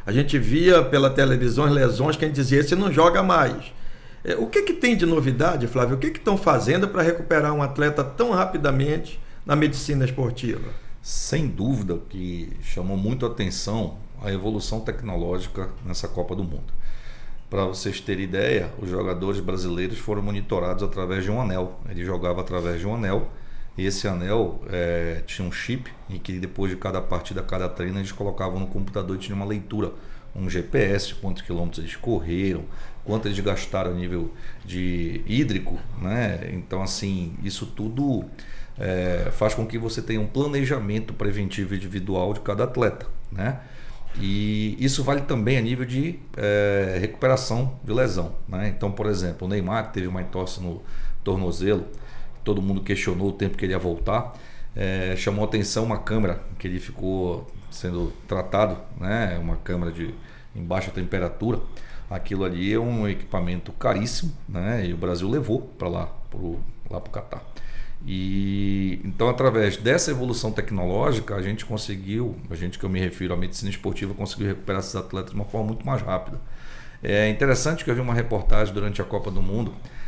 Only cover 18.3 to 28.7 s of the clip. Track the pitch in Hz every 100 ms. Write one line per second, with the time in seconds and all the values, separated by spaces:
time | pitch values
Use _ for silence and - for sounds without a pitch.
18.3 | 95 120 110 87 - 92 92 95 87 95
19.3 | 98 90 92 90 87 92 110 - 101 101
20.3 | 101 - 92 87 90 98 95 90 95 101
21.3 | 113 104 92 92 - - 87 90 87 87
22.3 | 87 90 90 87 85 98 117 95 98 -
23.3 | - - - - - 95 - 101 90 90
24.3 | 117 92 - - 90 87 85 85 80 -
25.3 | - 90 - - 127 - - - 92 -
26.3 | 90 90 - 95 92 95 92 - 90 -
27.3 | 92 - 92 90 - 90 98 98 - 101
28.3 | 95 92 92 92